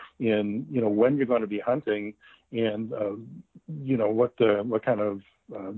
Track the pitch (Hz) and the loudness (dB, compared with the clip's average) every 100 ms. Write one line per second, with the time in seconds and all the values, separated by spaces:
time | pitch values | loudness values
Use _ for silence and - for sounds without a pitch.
0 | - - 117 104 104 107 156 131 107 104 | -20 -4 0 2 0 -4 -4 0 2 4
1 | 123 143 123 120 107 104 117 139 117 104 | 4 4 2 0 0 -4 -2 -2 0 -4
2 | 104 - - - _ 117 113 107 113 110 | -4 -12 -20 -20 _ -2 -2 -2 -6 -4
3 | 104 104 117 - - - - 151 135 127 | -4 -6 -12 -18 -20 -20 -14 -10 -2 0
4 | 104 110 120 - 113 104 117 110 - 110 | 2 2 0 4 4 4 2 0 0 0
5 | 104 101 - _ _ 110 95 | 0 -2 -10 _ _ -12 -10